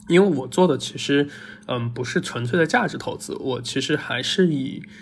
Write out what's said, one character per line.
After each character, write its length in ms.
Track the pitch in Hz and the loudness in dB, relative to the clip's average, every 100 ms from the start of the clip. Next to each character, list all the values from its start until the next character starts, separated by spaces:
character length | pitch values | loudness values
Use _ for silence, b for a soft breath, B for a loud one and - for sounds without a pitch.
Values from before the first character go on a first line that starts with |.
| - | 2
因 160 | 170 | 6
为 60 | 202 | 6
我 180 | 143 127 | 2 -2
做 220 | - 180 | 2 4
的 100 | 131 | 4
其 180 | - - | -2 -8
实， 300 | - 143 143 B B B - | 0 2 2 B B B -6
嗯， 240 | 123 120 | -4 -4
不 120 | 120 | -4
是 160 | 123 180 | -2 -2
纯 240 | 180 123 | -2 -6
粹 120 | 120 175 | 0 2
的 80 | |
价 220 | 165 247 202 | 4 2 0
值 100 | - | -4
投 200 | - - | -8 -8
资， 180 | - - | -8 -6
我 200 | 135 123 | -4 -4
其 200 | 120 139 | -4 -4
实 160 | 135 147 | -2 -2
还 260 | - 120 | -2 -4
是 240 | 123 - 180 | -2 4 4
以 380 | 143 131 - - B | 4 -4 -8 -12 B